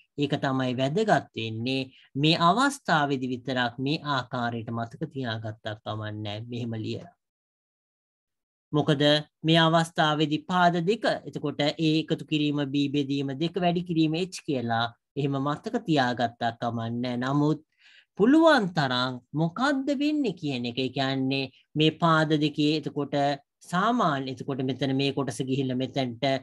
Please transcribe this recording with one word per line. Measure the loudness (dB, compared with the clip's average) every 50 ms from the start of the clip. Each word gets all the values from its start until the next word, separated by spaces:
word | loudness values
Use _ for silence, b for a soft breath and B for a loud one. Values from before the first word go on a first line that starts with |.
| b b _ -4
ඒක | -2 -2 -2
තමයි | -2 -2 0 0 0 0 -2 -2 -2
වැදගත් | -2 -2 0 0 2 2 2 2 0 -2 -6
වෙන්නේ. | -6 -6 -6 -6 -6 -4 -4 -4 -4 -4 -6 B B B B B
මේ | 2 2 4 4 4
අවස්ථාවේදී | 4 4 4 4 2 0 0 -2 _ 0 2 2 2 2 0 0 -2 -2
විතරක් | -4 -6 -4 -2 -2 0 0 0 -2 -2
මේ | -2 -2 -2 -2 -2
ආකාරයට | -2 -2 -4 -4 -4 -4 -4 -2 -2 -4 -4 -6 -6
මතක | -6 -6 -6 -6 -8 -10 -10 -8 -8
තියාගත්තා | -6 -6 -6 -6 -6 -6 -8 -10 -10 -8 -10 -10
කමක් | -8 -8 -8 -6 -6 -6 -8 -8
නැහැ. | -8 -8 -8 -8 -8 -10 -10
මෙහෙම | -8 -8 -6 -6 -6
ලියලා. | -6 -6 -6 -8 -8 -10 -14 -20 _ _ _ _ _ _ _ _ _ _ _ _ _ _ _ _ _ _ _ _ _ _ _ _ _ _ _ _ _ _ _ 0
මොකද | 0 2 2 2 4 4 4 4 2 0 -4 _ _
මේ | 0 4 4 6
අවස්ථාවේදී | 6 6 4 4 2 0 0 0 0 0 2 0 0 0 -2 -2 -4 -2
පාද | 0 4 4 4 4 2
දෙක, | 0 0 -2 0 0 -2 -2 -4 -6
එතකොට | -10 -10 -8 -6 -6 -4 -2
A | -2 -2 0 0 0 2
එකතු | 2 2 0 -2 -4 -6 -4
කිරීම | -4 -2 0 0 0 0 -2 -2
B | -2 -2 -2 -2 0
බෙදීම | 0 -2 -2 -2 -2 -4 -4 -4 -4 -4
දෙක | -4 -4 -2 0 0
වැඩි | 0 0 0 -2 -2
කිරීම | 0 2 2 2 0 -2
H | -4 -6 -8 -8 -6
කියලා | -4 -4 -2 -2 0 0 0 0 -2 -4 _ _ _ -6
එහෙම | -4 -2 -2 -2 -2
මතක | -2 -2 -4 -4 -6 -6 -6 -4 -2
තියාගත්තා | 0 2 2 4 2 2 0 -2 -2 -2 -2 -4 -4 -4 -4
කමක් | -4 -4 -4 -4 -4 -4
නැහැ. | -4 -4 -4 -4 -4 -4 -2
නමුත් | 0 0 2 2 2 0 -2 -4 _ b b b b b b b b _ 2
පුළුවන් | 4 6 6 8 8 8 6 6 4 0 0
තරම් | 0 0 2 2 0 0 0 -2 -6 -8 _ -2
මොකද්ද | 0 0 0 0 0 0 0 0 0 0 -2 -2 0
වෙන්නේ | 0 0 0 0 0 -2 -2 -4
කියන | -4 -4 -4 -2 -4 -4
එක. | -2 -2
ඒ | -2 -2 -2 -2
කියන්නේ | -2 -2 0 0 0 0 0 -2 -2 -4 b b b b 0
මේ | 2 2 2 2 2 2
පාද | 4 4 4 4 4 2
දෙකේ | 2 2 0 0 2 2 2 2
එතකොට | 0 -2 -4 -4 -4 -4 -2 -2 0 0 0 0 -2 _ _ _ _
සාමාන්‍ය, | -10 -6 -2 0 0 2 2 2 2 2 0 0 -2 -6
එතකොට | -8 -8 -6 -6 -4 -2 -2 -2
මෙතන | -2 -2 0 0 0
මේ | 2 0 0 0
කොටස | 0 -2 -2 -4 -4
ගිහිල්ලා | -4 -2 -2 0 0 0 -2 -2
මෙතනට | -4 -2 -2 -2 -4 -4 -4 -2 -2 0 0 -2